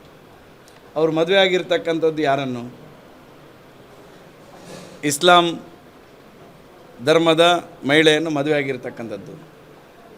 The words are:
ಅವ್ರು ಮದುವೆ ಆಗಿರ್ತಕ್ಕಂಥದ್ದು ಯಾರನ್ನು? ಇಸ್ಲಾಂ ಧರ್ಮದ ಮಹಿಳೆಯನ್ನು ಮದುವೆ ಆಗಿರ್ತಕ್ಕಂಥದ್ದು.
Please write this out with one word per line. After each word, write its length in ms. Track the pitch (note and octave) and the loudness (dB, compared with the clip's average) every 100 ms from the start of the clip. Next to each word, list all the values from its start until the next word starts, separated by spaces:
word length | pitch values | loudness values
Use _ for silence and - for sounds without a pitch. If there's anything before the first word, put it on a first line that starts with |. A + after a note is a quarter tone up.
| - - - - - - - - - D3 | -20 -20 -20 -20 -20 -20 -20 -20 -12 -4
ಅವ್ರು 160 | D#3+ | -2
ಮದುವೆ 260 | D#3 E3 G3 | 0 0 2
ಆಗಿರ್ತಕ್ಕಂಥದ್ದು 840 | F#3+ F3+ E3 E3+ E3 E3 D#3+ D#3 | 2 0 -2 -4 -4 -2 -2 -2
ಯಾರನ್ನು? 520 | C#3+ C#3 C3+ B2 B2 A#2+ - - - - - - - - - - - - - - - - - - - - - - | -2 -2 -4 -8 -12 -18 -20 -20 -20 -20 -20 -20 -20 -20 -20 -20 -20 -20 -20 -20 -20 -20 -20 -20 -20 -20 -20 -8
ಇಸ್ಲಾಂ 560 | D3 C#3 F3 F3 F3 D#3+ - - - - - - - - - - - - - - | -6 0 4 4 4 -4 -14 -20 -20 -20 -20 -20 -20 -20 -20 -20 -20 -20 -20 -8
ಧರ್ಮದ 600 | B2 D#3+ E3 D#3+ E3+ F3 - - B2+ | 0 2 4 4 4 2 -4 -8 0
ಮಹಿಳೆಯನ್ನು 420 | D3+ D#3 D3+ E3 | 4 4 2 0
ಮದುವೆ 240 | D3 C#3+ | -4 -2
ಆಗಿರ್ತಕ್ಕಂಥದ್ದು. 1000 | D3 C3+ B2+ B2+ A#2 A2+ G2+ - D#3 - - - - - - - | -2 -2 -8 -10 -12 -14 -14 -16 -20 -20 -20 -20 -20 -20 -20 -20